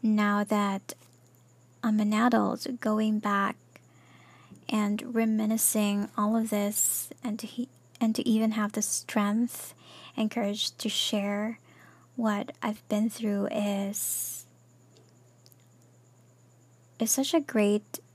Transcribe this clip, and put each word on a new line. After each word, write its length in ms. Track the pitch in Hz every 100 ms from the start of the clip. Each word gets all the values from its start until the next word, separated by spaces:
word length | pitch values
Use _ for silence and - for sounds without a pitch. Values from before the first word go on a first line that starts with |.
Now 420 | 220 214 208 208
that 500 | 208 208 202 196 - - - - - - _ _ _ _
I'm 180 | 226 214
an 140 | 208
adult, 680 | 214 240 226 202 - - 247
going 380 | 220 214 220 214
back 380 | 208 202 202 - _ - _ - - - - - - - -
and 460 | 214 208 208 -
reminiscing 960 | 226 226 220 214 226 - 220 208 202 202 -
all 200 | 208 226
of 140 | 220
this, 600 | 202 202 208 - - - -
and 140 | 247 214
to 60 | 220
he-, 220 | - 247 - _ -
and 140 | 226
to 120 | 220 -
even 240 | 220 220
have 200 | 220 208
the 100 | 214
strength 920 | 214 - - 226 202 214 240 - - - - - - -
and 140 | 220
courage 460 | - 202 208 - -
to 100 | 214
share 720 | - - 214 202 202 214 226 - - - - - -
what 360 | 226 208 - -
I've 240 | - 214 _
been 220 | 214 226
through 380 | - 226 202 202
is, 960 | - 208 196 196 208 - - - - - _ _ _ - - - - - _ - - - - - - - _ - _ _ _ _ _ _ _
is 100 | 226
such 240 | - 277
a 60 | 330
great 580 | 285 220 208 208 - - -